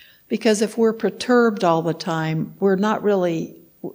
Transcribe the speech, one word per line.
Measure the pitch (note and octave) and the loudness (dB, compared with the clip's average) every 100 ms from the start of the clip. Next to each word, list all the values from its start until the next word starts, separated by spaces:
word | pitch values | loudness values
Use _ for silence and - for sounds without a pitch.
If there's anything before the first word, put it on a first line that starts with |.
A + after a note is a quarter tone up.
| - _ - | -20 _ -8
Because | A3 A3+ G#3+ | -2 2 2
if | G#3 A#3 | 0 0
we're | A3+ | 0
perturbed | A3 - - - B3 A#3 G#3 | 0 -4 -2 2 4 4 2
all | F3 E3 | 2 2
the | E3 | 0
time, | D#3+ F3+ D#3+ D#3+ D#3+ D3 - | -4 -4 -4 -2 -2 -4 -2
we're | G3 F#3+ | 0 2
not | G#3+ G#3+ | 0 0
really, | G3+ G3 F3+ E3 E3 - - _ - | 0 0 0 -2 -6 -12 -20 _ -14